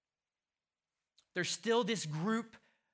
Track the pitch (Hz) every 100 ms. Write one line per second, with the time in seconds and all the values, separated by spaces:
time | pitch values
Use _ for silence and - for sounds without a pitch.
0 | _ _ _ _ _ _ _ _ _ _
1 | _ _ _ 180 170 - 220 233 214 202
2 | 156 151 196 226 220 - _ _ _